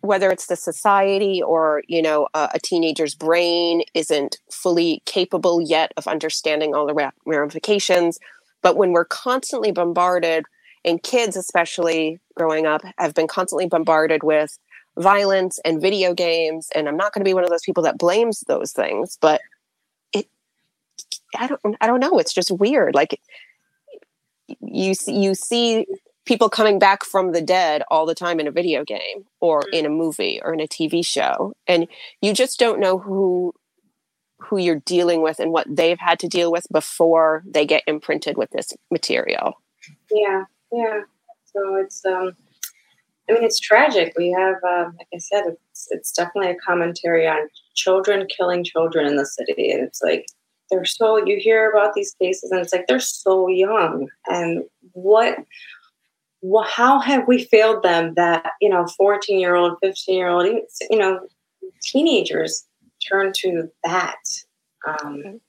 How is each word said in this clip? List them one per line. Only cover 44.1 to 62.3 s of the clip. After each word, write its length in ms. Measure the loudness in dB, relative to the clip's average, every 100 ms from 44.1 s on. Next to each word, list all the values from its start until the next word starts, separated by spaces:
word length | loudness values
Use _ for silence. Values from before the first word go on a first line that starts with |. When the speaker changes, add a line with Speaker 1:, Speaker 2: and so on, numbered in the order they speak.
| 0
Speaker 2:
We 140 | -2
have, 240 | 0 0 0 -2
um, 280 | -2 -4 -8
like 100 | -18
I 40 | -16
said, 260 | -4 -2 -2
it's, 400 | -8 _ -20 -10
it's 200 | -8 -6
definitely 400 | -6 -4 -2 -2
a 40 | -2
commentary 720 | -2 0 -2 -4 0 2 2
on 200 | 0 -4 -12 _ -4
children 520 | 2 2 2 0 -2
killing 360 | -4 -2 -2
children 420 | -2 -2 0 0 0
in 80 | 0
the 100 | -2
city. 460 | -6 -6 -2 0
And 100 | 0
it's 180 | -4 -4
like, 240 | -2 -2 -4 _ _ _ _
they're 140 | -2 -2
so, 380 | 0 2 2 2
you 120 | 0
hear 300 | 2 4 4
about 240 | 4 2
these 220 | 0 -8 -4
cases 300 | -2 -2 -2
and 80 | -4
it's 140 | -2
like, 120 | -4 0
they're 120 | 0
so 480 | -2 -4 0 2 2
young. 600 | 2 2 2 0 -2 -8 -10 -6
And 360 | -4 -2 -4 -8 _ _
what, 440 | -8 4 4 4 -2 -12 -20 -20 -20 _ _ _ _ _ _
wha-, 220 | 2 2 2
how 320 | 2 4 4
have 280 | 4 2 4
we 160 | 2 4
failed 380 | 6 6 4
them 300 | 2 2 0 0
that, 360 | 2 2 -2 0
you 100 | 2
know, 160 | 2 0 2
fourteen-year-old, 800 | 2 2 0 0 2 4 2 2
fifteen-year-old, 640 | -2 -2 -4 -2 0 2 2
even, 160 | 0 -6 -12 -2
you 80 | 0
know, 220 | 2 -2 -6 _ _ _ -20 _
teenagers 840 | -4 0 2 2 0